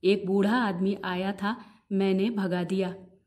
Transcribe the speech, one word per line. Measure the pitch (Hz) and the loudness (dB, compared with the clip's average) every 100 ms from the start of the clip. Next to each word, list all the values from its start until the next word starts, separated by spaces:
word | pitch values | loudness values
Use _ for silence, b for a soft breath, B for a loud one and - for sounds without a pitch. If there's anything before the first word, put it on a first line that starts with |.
एक | 180 202 175 | 4 2 2
बूढ़ा | 196 202 240 | 2 4 2
आदमी | 226 175 190 196 | 0 0 -2 -2
आया | 185 180 190 | -4 -4 -4
था, | 202 202 240 B B B | -4 -4 -6 B B B
मैंने | 196 196 190 202 | 0 2 2 2
भगा | 220 190 180 | 0 -2 -2
दिया। | 175 190 185 175 - - | -2 -2 -2 -6 -16 -20